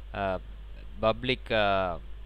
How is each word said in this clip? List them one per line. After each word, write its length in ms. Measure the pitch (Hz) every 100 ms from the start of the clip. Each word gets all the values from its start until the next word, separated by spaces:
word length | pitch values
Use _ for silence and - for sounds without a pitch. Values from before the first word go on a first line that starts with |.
| - 107
ஆ, 240 | 98 92 - - - - - -
பப்ளிக், 520 | 110 110 127 127 -
ஆ, 480 | 113 101 98 92 80 - -